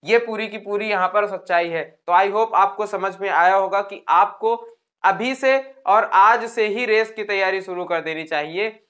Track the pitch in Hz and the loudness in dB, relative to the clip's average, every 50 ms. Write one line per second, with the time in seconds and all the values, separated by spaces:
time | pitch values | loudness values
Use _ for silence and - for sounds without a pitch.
0 | _ 147 220 233 233 233 220 214 220 214 208 220 - 202 202 208 214 220 208 190 | _ 2 2 2 2 0 -6 -6 -6 -8 -10 -12 -10 -6 -4 -4 -2 -2 -2 0
1 | 185 185 185 208 208 202 196 185 - - 185 170 170 170 165 165 151 - _ _ | 0 0 0 0 -2 0 -4 -8 -6 0 0 0 0 0 -4 -6 -8 -8 _ _
2 | _ - 175 180 196 202 196 214 226 220 - - 196 202 196 202 214 208 208 190 | _ 2 4 4 4 4 2 0 -2 0 2 2 2 2 0 -4 -6 -6 -4 -4
3 | 185 196 185 175 190 196 175 156 170 180 190 196 196 190 190 196 202 202 202 - | -4 -6 -6 -6 -6 -2 0 4 4 4 4 2 0 0 -2 -4 -4 -4 -10 -16
4 | _ - 160 170 196 202 - - - 226 233 226 226 - - _ _ _ _ _ | _ 0 4 4 4 2 0 -4 -2 -2 -2 -2 -6 -18 -20 _ _ _ _ _
5 | - 190 190 170 220 254 262 262 - 262 269 269 262 - - - _ - 196 214 | 0 0 0 0 -2 -4 -4 0 2 2 2 2 0 -6 -18 -10 _ 2 2 2
6 | 220 - - 185 196 214 233 233 220 226 - 240 220 214 196 226 247 220 214 220 | 2 4 4 6 6 6 6 4 0 -6 -2 -2 -2 -2 0 -4 0 2 2 2
7 | 220 220 220 - 208 208 208 196 190 190 190 190 185 185 185 175 180 175 175 165 | 2 0 -4 -10 -6 -4 -2 0 0 0 0 -4 -6 -8 -8 -8 -4 -4 -4 -4
8 | 151 160 160 156 160 156 160 147 151 156 165 180 208 220 214 220 _ _ | -4 -6 -8 -8 -8 -6 -4 -4 -4 -4 -4 -4 -4 -4 -6 _ _ _